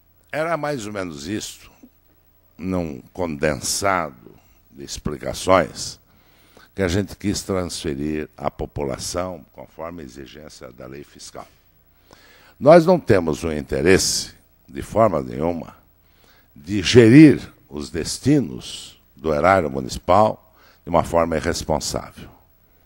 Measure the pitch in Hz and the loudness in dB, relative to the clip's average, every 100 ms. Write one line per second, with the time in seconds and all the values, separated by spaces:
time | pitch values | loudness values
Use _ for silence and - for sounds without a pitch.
0 | _ _ _ 143 165 160 147 143 104 104 | _ _ _ -8 -6 -6 -6 -8 -8 -8
1 | 90 73 78 104 - - - _ - _ | -8 -10 -8 -8 -10 -16 -20 _ -20 _
2 | _ _ _ _ _ - 92 90 82 64 | _ _ _ _ _ -12 -6 -6 -6 -12
3 | - - 85 73 78 64 - - 101 92 | -14 -8 -6 -2 -2 -2 -6 -4 -2 -2
4 | 76 62 55 50 _ _ _ 67 71 - | -4 -10 -20 -20 _ _ _ -20 -16 -10
5 | - 67 65 65 92 92 73 - - - | -10 -8 -8 -6 2 2 2 -6 -14 -14
6 | _ _ _ _ _ - - - 92 95 | _ _ _ _ _ -20 -14 -4 -2 -2
7 | 92 - 101 92 - 95 85 - 82 69 | -4 -6 -6 -6 -6 -6 -6 -8 -8 -6
8 | 76 78 76 - 71 - 73 73 69 64 | -6 -6 -10 -10 -8 -8 -10 -8 -8 -8
9 | - 87 92 82 62 - 65 - 80 87 | -8 -8 -8 -12 -18 -20 -20 -16 -14 -14
10 | 67 65 65 76 76 - 67 64 64 69 | -18 -18 -20 -20 -20 -20 -20 -18 -18 -18
11 | 69 - - 65 - _ _ _ _ _ | -20 -20 -20 -18 -20 _ _ _ _ _
12 | _ - _ - - - 135 170 165 175 | _ -20 _ -20 -20 2 6 8 6 2
13 | - 98 82 73 82 76 67 69 82 92 | 2 2 2 -2 -4 -6 -4 0 4 4
14 | - - - - _ _ - 67 - 98 | 2 -4 -8 -16 _ _ -18 -14 -4 2
15 | 110 78 64 62 82 85 - - _ _ | 2 2 -4 -4 -4 -4 -10 -18 _ _
16 | _ _ _ _ _ - 73 104 80 123 | _ _ _ _ _ -18 -6 -4 4 8
17 | 113 139 151 76 - - _ 73 69 82 | 10 12 10 8 -2 -20 _ -12 -8 -8
18 | - - 127 147 85 62 - - - - | -6 -4 0 0 -2 -8 -14 -16 -18 -20
19 | _ _ 76 73 85 95 73 67 62 - | _ _ -4 2 4 4 2 -4 -8 -6
20 | - 95 107 - _ _ _ _ - 82 | 2 4 2 -2 _ _ _ _ -2 0
21 | 76 85 82 78 85 76 - 73 - - | 2 0 0 -2 -4 -4 -4 -4 -4 -8
22 | - - - - _ _ _ _ | -10 -18 -20 -20 _ _ _ _